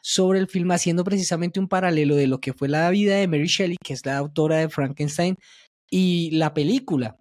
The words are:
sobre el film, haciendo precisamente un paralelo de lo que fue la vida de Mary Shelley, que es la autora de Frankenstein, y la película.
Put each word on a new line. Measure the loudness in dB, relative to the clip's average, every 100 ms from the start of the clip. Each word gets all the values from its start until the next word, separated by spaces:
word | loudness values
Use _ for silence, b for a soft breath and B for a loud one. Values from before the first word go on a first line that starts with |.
sobre | -4 0 2 2
el | 0
film, | -2 0
haciendo | 0 0 0
precisamente | 0 -2 -2 -2 -4 -4
un | -2
paralelo | 0 2 2 2
de | 4 2
lo | 0
que | -4
fue | -6 -2
la | 0 2
vida | 2 2 2
de | 2
Mary | 0 0
Shelley, | 0 -2 -4
que | -8
es | -8
la | -6 -4
autora | -4 0 2 2
de | 0
Frankenstein, | -2 -4 -2 -6 -2 -2 -2 B B B _ _
y | 0 2 2 0
la | 0 0
película. | 0 0 0 0 -2 -2 -8